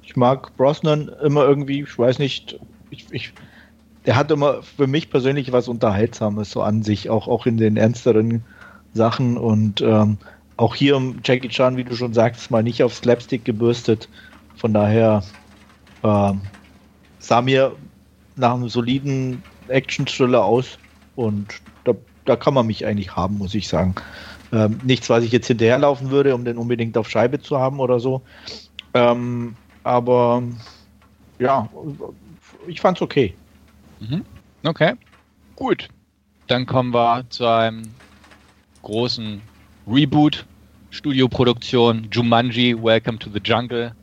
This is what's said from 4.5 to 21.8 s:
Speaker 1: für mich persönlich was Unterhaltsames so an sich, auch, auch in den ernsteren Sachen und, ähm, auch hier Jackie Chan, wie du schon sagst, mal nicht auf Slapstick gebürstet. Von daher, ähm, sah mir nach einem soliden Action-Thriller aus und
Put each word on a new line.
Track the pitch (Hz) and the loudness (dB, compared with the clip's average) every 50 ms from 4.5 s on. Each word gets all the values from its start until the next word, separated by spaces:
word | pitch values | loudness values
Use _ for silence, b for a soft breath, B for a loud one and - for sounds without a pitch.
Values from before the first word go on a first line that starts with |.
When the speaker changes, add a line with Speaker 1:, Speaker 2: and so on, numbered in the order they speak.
| 131 117 - | 0 -2 -6
Speaker 1:
für | - - - 143 | -16 -2 -2 0
mich | 131 135 156 165 - | 0 0 -2 -4 -2
persönlich | - 143 123 131 139 147 131 127 123 | -4 0 0 0 -2 -2 -4 0 0
was | 123 120 123 | 0 0 0
Unterhaltsames | 120 113 123 113 101 98 110 123 - - 117 107 104 107 104 - | -4 0 0 0 2 2 0 0 -2 -2 -4 -2 -2 -4 -6 -6
so | - - 101 | -4 -4 -2
an | 107 104 110 107 | 0 0 -2 0
sich, | 107 107 98 - - | 0 -2 -2 -2 -2
auch, | 110 110 - - | -2 -2 0 0
auch | 120 117 - | -2 0 0
in | 127 113 113 | -2 0 2
den | 110 107 107 | 2 2 2
ernsteren | 107 107 110 120 - - 127 110 110 110 113 117 117 117 B B B B B B B B _ _ | 2 2 2 0 0 0 2 4 4 2 2 -2 -4 -6 B B B B B B B B _ _
Sachen | 110 110 117 113 - 135 123 120 | 0 0 2 2 0 0 0 0
und, | 120 117 113 110 107 110 107 101 - - | 0 0 2 2 2 2 0 0 0 2
ähm, | 117 110 107 107 104 107 104 B B B B B _ _ | 4 4 4 4 2 0 -2 B B B B B _ _
auch | - - - - | 0 0 0 0
hier | - 143 139 139 135 131 131 120 139 120 | 2 2 2 2 2 0 -4 -8 -8 0
Jackie | - 127 127 131 120 | 0 0 0 0 -8
Chan, | - - 131 127 127 | -2 0 2 2 2
wie | 123 123 | -2 -6
du | 123 123 | -6 -6
schon | 113 127 120 113 | -6 -6 -2 2
sagst, | 113 110 120 117 - - - | 2 2 2 0 -4 -8 -2
mal | 131 113 110 | -2 0 0
nicht | 117 120 - 139 | 0 0 2 0
auf | 120 - | 0 0
Slapstick | - - 123 120 120 - - 135 123 - | -2 0 0 0 0 0 -6 -6 -6 -4
gebürstet. | - 117 107 120 117 120 120 - - 113 107 - - B B B B B B B B _ | -4 -4 0 0 0 0 0 0 0 -2 -2 -2 -18 B B B B B B B B _
Von | - - 117 104 | -6 -4 0 2
daher, | 104 104 104 110 117 113 110 107 104 95 - - - - _ - _ - _ _ _ _ _ - - - | 2 2 4 4 4 4 4 4 2 0 -4 -14 -20 -20 _ -20 _ -20 _ _ _ _ _ -20 -4 -2
ähm, | 110 104 101 101 101 98 98 98 98 - - _ - _ _ _ _ _ _ _ _ _ _ | 0 2 2 2 0 -2 -4 -8 -12 -18 -20 _ -20 _ _ _ _ _ _ _ _ _ _
sah | - - 113 120 123 | -2 0 0 2 2
mir | 131 135 131 135 127 - - - - _ _ _ _ _ _ _ _ _ | 2 2 4 2 2 0 -8 -20 -20 _ _ _ _ _ _ _ _ _
nach | - 127 120 123 | 0 0 0 0
einem | 123 123 117 | 0 -4 -4
soliden | 107 123 120 120 131 135 135 143 135 135 131 131 127 123 - - - - - | -2 -2 -2 0 -2 -2 -2 -4 -4 -4 -4 -6 -8 -10 -14 -20 -20 -20 -10
Action-Thriller | - 127 135 135 - - - 143 - - - 135 123 127 120 101 | -2 -2 -2 0 -2 -6 -6 -6 -6 0 0 2 4 4 4 4
aus | 95 113 123 127 - - - _ _ _ _ _ _ _ | 4 2 0 0 -4 -12 -20 _ _ _ _ _ _ _
und | - 120 110 104 101 101 104 - - _ - - _ | -4 -4 -4 -2 -4 -6 -10 -14 -20 _ -20 -20 _